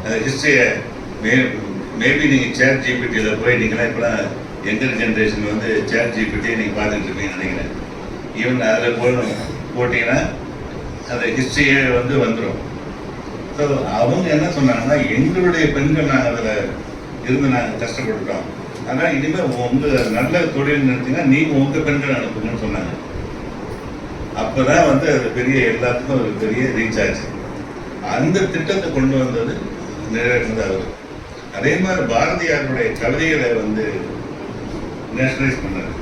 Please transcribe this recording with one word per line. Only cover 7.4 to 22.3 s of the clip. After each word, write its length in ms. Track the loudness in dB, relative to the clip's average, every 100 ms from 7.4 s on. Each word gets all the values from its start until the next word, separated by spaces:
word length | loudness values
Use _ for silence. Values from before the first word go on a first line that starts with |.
| -4 -4 -6 -8 -10 -10 -10 -10 -10 -4
ஈவன் 280 | -2 0 2
அதுல 180 | 2 2 2
போய் 160 | 2 2 0 -4 -6 -8 -6 -2
போட்டீங்கன்னா 420 | 0 2 2 2 0 -4 -10 -10 -10 -10 -10 -10 -6
அந்த 120 | -4 -2 0
ஹிஸ்டரியே 420 | 0 2 4 4 4 2
வந்து 180 | 2 2
வந்துரும். 360 | 2 0 -2 -4 -6 -10 -10 -10 -10 -10 -10 -10 -10 -2
So, 60 | 0 2 0 2
அவங்க 280 | 4 4 4 4
என்ன 120 | 2 4
சொன்னாங்கன்னா, 400 | 4 4 4 2 4 4
"எங்களுடைய 480 | 4 4 4 4 4 4
பெண்கள் 340 | 4 4 4
நாங்க 180 | 4 2
அதுல 200 | 0 0 0 -2 -4 -8 -10 -10 -8 0
இருந்து 280 | 2 4 2
நாங்க 180 | 0 -4
கஷ்டப்பட்டுட்டோம். 640 | -4 -4 -4 -4 -4 -4 -6 -10 -10 -10 -4
ஆனா 140 | 0 2 2
இனிமே 260 | 0 0 0 0 0
உங்க 220 | 0 2 2 2 0
நல்ல 240 | 2 2 0 0
தொழில் 300 | 0 2 2
நடத்தினா 340 | 0 -2 0 4
நீங்க 200 | 4 4 4
உங்க 160 | 2 2 0
பெண்களை 260 | 0 0 -2
அனுப்புங்கன்னு" 480 | -2